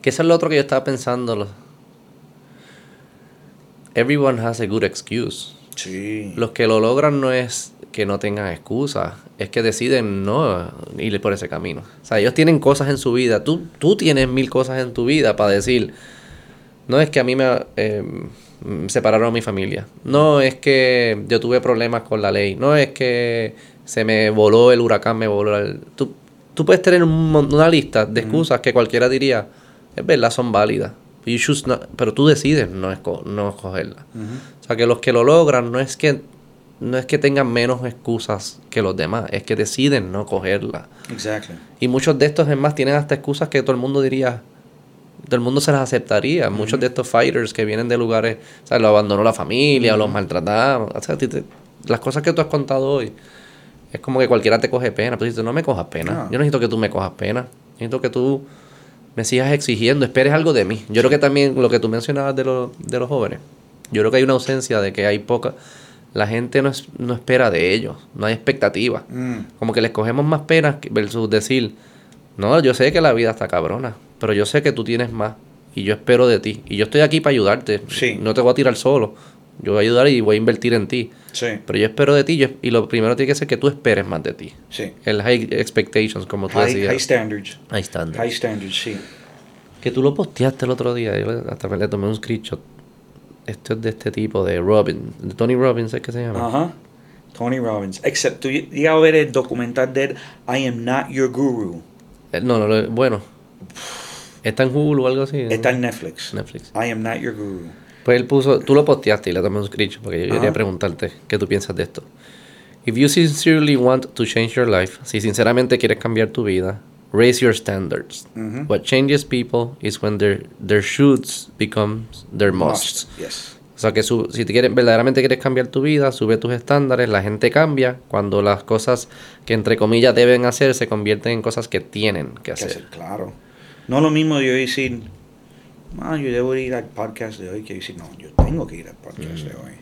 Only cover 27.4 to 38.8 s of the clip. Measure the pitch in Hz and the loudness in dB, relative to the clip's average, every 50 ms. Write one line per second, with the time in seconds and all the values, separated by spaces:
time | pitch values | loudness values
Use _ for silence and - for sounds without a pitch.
27.4 | 143 147 147 147 156 165 165 151 - - - 113 107 104 110 117 113 110 107 160 | 4 4 4 4 6 6 6 4 0 2 0 0 0 2 0 -4 -2 0 0 0
28.4 | 165 156 127 117 - 131 120 123 117 110 - 120 120 127 131 131 135 139 127 110 | 2 2 0 0 0 2 2 2 2 2 2 2 2 2 2 2 2 0 0 0
29.4 | 104 - - - - - - - - _ - - - - 165 135 113 117 - - | -2 -6 -16 -20 -20 -20 -20 -20 -20 _ -10 -8 0 2 2 4 4 0 0 0
30.4 | 123 120 107 101 104 107 107 98 104 110 - - _ - - - - - 120 120 | -2 0 2 2 2 2 0 -2 -4 -6 -8 -16 _ -20 -20 -14 -6 -4 -2 -2
31.4 | - - 147 143 - 127 127 - - - - - 127 110 104 - 139 156 147 - | 0 0 0 -2 0 -2 -4 -4 -4 -14 -4 -2 -2 -2 2 4 4 4 4 4
32.4 | - 139 151 151 120 85 90 95 95 95 95 - - 92 90 90 90 - 101 104 | 4 2 2 2 0 -2 -4 -6 -6 -6 -6 -6 -6 -8 -6 -6 -8 -8 -6 -4
33.4 | 101 101 98 - - 95 92 92 - 113 - - - - - 117 107 107 117 135 | -4 -4 -6 -8 -10 -8 -6 -6 -6 -8 -10 -18 -20 -18 -14 -14 -12 -12 -12 -14
34.4 | - - - - - - 127 110 117 117 120 - - 131 120 120 117 131 151 170 | -16 -18 -20 -20 -6 -6 -2 0 2 2 2 0 0 2 4 4 6 6 8 6
35.4 | 170 147 135 127 117 120 117 127 135 131 - - - 151 143 147 - - - - | 6 6 4 2 0 0 -2 -4 -4 -4 -4 -2 0 0 0 0 -6 -18 -20 -20
36.4 | - - - _ _ _ - - - 117 123 131 127 - - 143 143 143 139 139 | -20 -20 -20 _ _ _ -16 -10 -8 -4 -4 -4 -2 -2 -2 2 2 2 2 2
37.4 | 135 123 117 120 120 120 127 123 127 123 117 - - - 117 110 - - 110 98 | 0 2 2 0 2 0 0 -2 -4 -8 -10 -8 -6 -4 -4 -4 -2 -4 -6 -6
38.4 | - - - - - - - 117 | -6 -12 -16 -16 -20 -6 -4 -2